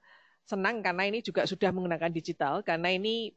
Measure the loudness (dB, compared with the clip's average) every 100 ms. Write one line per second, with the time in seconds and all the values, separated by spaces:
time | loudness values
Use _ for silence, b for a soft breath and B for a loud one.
0 | b b b b -6 -2 0 0 0 0
1 | 0 -2 -2 0 0 2 2 2 0 0
2 | 0 -2 -4 -2 0 0 0 0 2 0
3 | 0 -2 -4